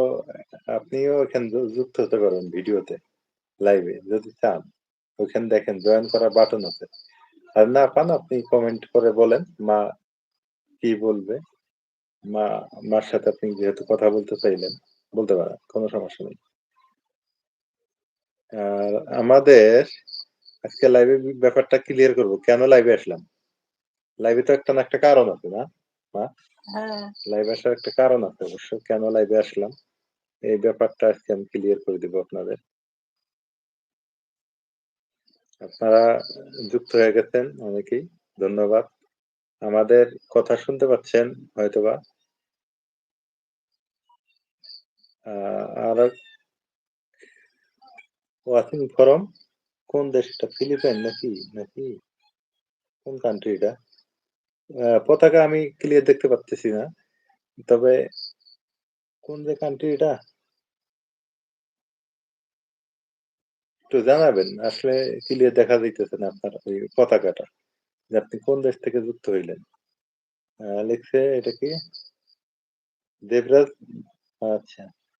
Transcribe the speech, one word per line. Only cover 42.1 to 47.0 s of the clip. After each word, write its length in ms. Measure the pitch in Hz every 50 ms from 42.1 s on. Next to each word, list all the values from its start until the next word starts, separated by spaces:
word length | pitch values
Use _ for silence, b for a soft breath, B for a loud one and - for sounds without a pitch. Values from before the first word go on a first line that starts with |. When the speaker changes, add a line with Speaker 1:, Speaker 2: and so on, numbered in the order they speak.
| _ _ _ _ _ _ _ _ _ _ _ _ _ _ _ _ _ _ _ _ _ _ _ _ _ _ _ _ _ _ _ _ _ _ _ _ _ _ _ _ 960 _ _ _ _ _ _ _ _ _ _ - - - _ _ _ _ _ _ _ _ -
Speaker 1:
আহ, 400 | 110 104 101 98 101 101 101 104 - - -
আর 200 | 113 113 113 117 120 123 - - - _ _ _ _ _ _ _ _ _ _ _ _ _ _ _